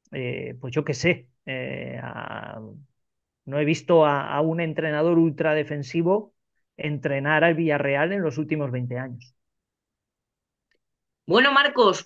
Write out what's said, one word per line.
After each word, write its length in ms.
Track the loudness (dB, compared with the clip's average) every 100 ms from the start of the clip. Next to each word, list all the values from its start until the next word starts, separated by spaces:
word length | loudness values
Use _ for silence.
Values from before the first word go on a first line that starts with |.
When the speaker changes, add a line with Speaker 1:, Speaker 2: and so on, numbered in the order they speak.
| _
Speaker 1:
eh, 420 | -8 -6 -6 -10 -12
pues 120 | -8
yo 120 | -4 -4
qué 80 | 0
sé, 340 | 0 0 -4 _ -12
eh, 540 | -8 -8 -10 -10 -10
a-, 580 | -10 -10 -10 -12 -12 -14 -16 -18 -20 _ _ _ _ _ -8
no 140 | -2
he 60 | 0
visto 400 | 0 4 4 6
a, 280 | 2 -2 -2
a 60 |
un 200 | 0 0
entrenador 560 | -4 -2 -2 0 2 4
ultradefensivo 1120 | 4 2 0 0 -2 -6 -6 -2 2 0 -2 _ _ _ _ -10
entrenar 640 | -6 -4 -2 -2 2 4
al 120 | 4 4
Villarreal 580 | 0 0 0 0 0
en 100 | -2
los 140 | -4 -4
últimos 320 | -4 -4 -4
veinte 260 | -4 -6 -8
años". 360 | -10 -14 -20 _ _ _ _ _ _ _ _ _ _ _ _ _ _ _ _ _ _ _ 0
Speaker 2:
Bueno, 260 | 4 6
Marcos, 520 | 6 4 6 4 4